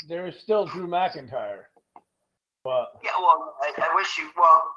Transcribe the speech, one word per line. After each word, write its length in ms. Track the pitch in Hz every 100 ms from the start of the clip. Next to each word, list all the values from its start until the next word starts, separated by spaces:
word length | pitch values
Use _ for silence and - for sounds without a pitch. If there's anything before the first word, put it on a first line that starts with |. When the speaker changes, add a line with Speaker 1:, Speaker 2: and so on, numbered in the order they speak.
| 151
Speaker 1:
there 180 | 170 180
is 120 | -
still 260 | - 214 175
Drew 200 | 165 175
McIntyre. 800 | 175 185 160 127 127 104 98 - _ _ - _ _ _ _ _ _
But 280 | 131 127 117 -
Speaker 2:
Yeah, 80 | - -
well, 380 | 180 160 156 135
I, 100 | 147 - 147
I 40 |
wish 220 | 175 190 165
you, 120 | 156 175
well, 260 | 165 156 -